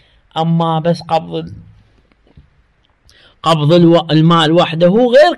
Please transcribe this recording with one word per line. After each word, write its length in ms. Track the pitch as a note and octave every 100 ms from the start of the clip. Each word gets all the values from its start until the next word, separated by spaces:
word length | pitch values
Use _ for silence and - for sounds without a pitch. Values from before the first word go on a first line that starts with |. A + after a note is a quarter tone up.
| _ _ _ D#3+
أما 420 | E3 E3 E3 D#3+
بس 220 | E3 E3+
قبض 340 | - D#3+ E3+
ال-، 200 | E3 E3 - - - _ _ _ _ _ - _ _ _ _ _ _ _ _ _ _
قبض 300 | D#3 D#3+ D3
الو-، 340 | F3 E3+ E3+ D#3
المال 420 | D3+ D#3+ E3 D#3
وحده 360 | E3+ E3 D#3+ F3
غير 460 | G#3+ B3 B3+ E4+